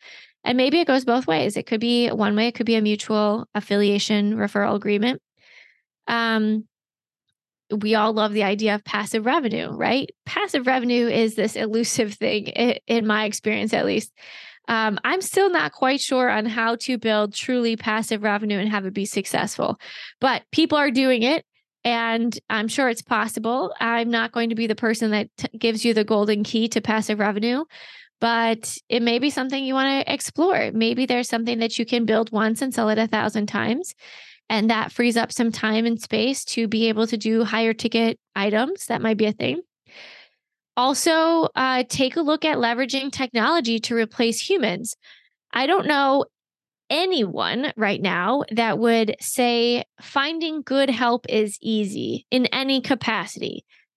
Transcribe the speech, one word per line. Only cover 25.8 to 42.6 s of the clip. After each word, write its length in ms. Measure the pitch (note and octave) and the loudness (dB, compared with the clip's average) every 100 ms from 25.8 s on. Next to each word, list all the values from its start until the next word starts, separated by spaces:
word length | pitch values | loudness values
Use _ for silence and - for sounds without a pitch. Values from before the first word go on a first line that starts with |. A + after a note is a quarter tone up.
you 100 | A#3+ | 2
the 100 | A3 | 2
golden 400 | G#3+ G#3+ G#3 G#3 | 2 2 2 2
key 240 | G#3 A3+ A3+ | 0 0 0
to 120 | A3+ | 0
passive 380 | - A3 G#3+ G#3 | 0 0 0 0
revenue, 460 | G#3 G#3 A3+ B3 D#4+ - - - - _ | 0 0 0 -2 -4 -12 -20 -20 -20 _
but 560 | A#3 A#3 A3+ A3+ - - - | 0 2 2 -2 -4 -12 -4
it 100 | A#3+ | 0
may 180 | A#3 A#3+ | 2 2
be 120 | C#4+ | 0
something 340 | C#4 C4 C4+ | -2 -4 -4
you 80 | C4+ | -2
wanna 320 | C4 C4+ C4+ - | 0 2 0 -2
explore. 640 | C#4+ - - F4 - - | -4 -4 0 2 2 0
Maybe 340 | A3 A3+ A#3+ C4 | 0 0 0 0
there's 220 | B3 A#3+ | 0 0
something 300 | A#3 A#3 A#3 | -2 -2 -2
that 180 | A3+ - | -2 -2
you 80 | A3+ | -2
can 180 | A#3+ | 0
build 260 | A3+ A3 A3+ | 2 2 2
once 300 | A3 A3 A3+ | 0 0 0
and 140 | C4+ | -2
sell 160 | B3 G#3+ | 0 0
it 80 | G#3+ | 2
a 80 | A3 | 0
thousand 400 | A3 A3 G#3+ G#3 | 0 0 -2 -2
times, 480 | - A3 B3+ F#4 - - - - - - | -2 -2 -2 -6 -14 -20 -20 -20 -18 -4
and 180 | A3 A3 | 0 2
that 240 | A3 - | 2 0
frees 240 | - A#3+ A#3 | 0 2 2
up 160 | A3+ | 0
some 180 | - A#3 | 0 -2
time 360 | A3 A3 G#3+ A#3 | 0 0 0 0
and 140 | A3+ | -2
space 440 | - A3+ A#3 C4+ | -2 0 0 -2
to 240 | - - A3+ | -4 -4 0
be 220 | A3 A3+ | 2 2
able 160 | G#3+ A3+ | 2 0
to 100 | A3+ | 0
do 280 | A3 A3+ | 0 2
higher 280 | A3 A3 A3+ | 2 2 0
ticket 480 | A3 A3+ A3+ A3+ - _ - | 0 0 0 0 -2 _ -4
items. 500 | G3+ G#3+ C4 G4 - | 0 0 0 -4 -4
That 140 | A#3 | -2
might 160 | A3+ G#3+ | 0 2
be 100 | G#3+ | 0
a 60 | |
thing. 300 | G#3+ B3 D4+ - _ _ - - - - _ _ _ _ - | 0 -2 -4 -8 _ _ -20 -20 -20 -20 _ _ _ _ 0
Also, 720 | B3+ C#4 F4 D#4+ D#4+ E4 D#4+ | 0 2 2 4 4 4 2
uh, 300 | - C4 B3+ B3+ | 0 0 0 -2
take 280 | - C4 E4 | 0 0 0
a 60 | |
look 220 | D4 D4+ | 0 0
at 140 | D#4 | 0
leveraging 520 | A#3+ | 0